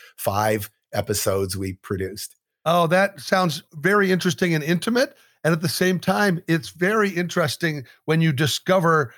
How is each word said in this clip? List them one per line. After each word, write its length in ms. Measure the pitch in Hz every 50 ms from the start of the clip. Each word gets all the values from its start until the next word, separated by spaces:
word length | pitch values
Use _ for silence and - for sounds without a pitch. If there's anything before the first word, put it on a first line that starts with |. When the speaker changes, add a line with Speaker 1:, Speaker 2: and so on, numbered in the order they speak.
| - - - -
Speaker 1:
five 520 | - 110 98 101 107 110 107 107 104 - _ _ _ _ -
episodes 640 | 104 101 - 104 - - 107 95 98 98 92 92
we 200 | 98 95 95 92
produced. 600 | - - - 104 92 95 95 101 - - - _ _ _ _ _ _ -
Speaker 2:
Oh, 200 | 156 170 175 170 156
that 340 | 175 185 196 196 - -
sounds 420 | - - 202 185 185 170 135 - - _ -
very 360 | 151 139 185 208 208 196 185
interesting 420 | 185 175 - 180 160 - 185 175 165
and 100 | 156 143
intimate. 520 | 156 175 170 - 226 233 240 277 - - _ _ _ _ _ -
And 100 | 156 170
at 80 | 165
the 80 | 175 147
same 280 | - - 185 185 185 165
time, 460 | - 190 190 208 208 202 175 160 - -
it's 220 | 165 165 120 -
very 400 | - 160 175 190 214 220 208 196
interesting 760 | 175 170 180 165 - 175 165 139 - - 175 165 151 147 127 - - _ _
when 160 | - 156 165
you 100 | 165 160
discover 800 | 143 127 - 127 - - - - 185 190 160 165 160 156 139 117 -